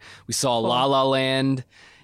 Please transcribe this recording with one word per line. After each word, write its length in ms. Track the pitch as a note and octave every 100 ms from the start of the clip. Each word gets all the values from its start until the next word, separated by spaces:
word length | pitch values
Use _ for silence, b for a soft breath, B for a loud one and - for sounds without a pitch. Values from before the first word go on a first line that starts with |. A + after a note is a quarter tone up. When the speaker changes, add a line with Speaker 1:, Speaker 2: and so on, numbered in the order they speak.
| B B B
Speaker 1:
We 60 |
saw 260 | - C3+ A#2+
Speaker 2:
Cool. 100 | A2+
Speaker 1:
La 160 | A#2+ C#3
La 180 | C3+
Land. 600 | C3+ C3+ C3 C3 C3+ C3+ - b b b